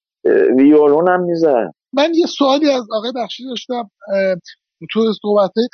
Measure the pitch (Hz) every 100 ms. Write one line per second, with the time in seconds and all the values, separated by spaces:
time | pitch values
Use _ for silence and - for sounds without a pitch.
0 | _ _ - 110 - 127 143 151 147 147
1 | 180 180 175 165 160 123 90 - _ 262
2 | 320 330 370 - 277 285 302 254 208 220
3 | 226 247 208 - 254 226 - 240 208 _
4 | - 196 190 180 - - _ _ 165 220
5 | 226 202 208 208 185 226 240